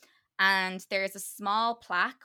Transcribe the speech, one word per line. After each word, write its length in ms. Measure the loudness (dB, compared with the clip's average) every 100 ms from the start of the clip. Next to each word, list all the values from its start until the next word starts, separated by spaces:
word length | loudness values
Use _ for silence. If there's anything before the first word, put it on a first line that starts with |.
| -20 _ _ 2
And 460 | 4 4 0 -4 -4
there's 260 | -2 -2 -6
a 40 |
small 560 | -12 -6 -2 0 0 -2
plaque 460 | -4 0 0 -4